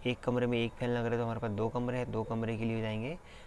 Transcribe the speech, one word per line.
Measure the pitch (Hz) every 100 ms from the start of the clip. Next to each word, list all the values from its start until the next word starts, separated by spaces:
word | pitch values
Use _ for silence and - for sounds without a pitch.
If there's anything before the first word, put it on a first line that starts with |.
| 123
एक | 123
कमरे | - 123 123
में | 120
एक | 117
फैन | - 123
लग | 120
रहा | 117
है, | 117
तो |
हमारे | 117 110
पास | 113
दो | 104 113
कमरे | 120 123 127
हैं, | 117
दो | 110
कमरे | 110 113 113 113
के | 113
लिए | 113
हो |
जाएंगे | 110 107 120 180 - -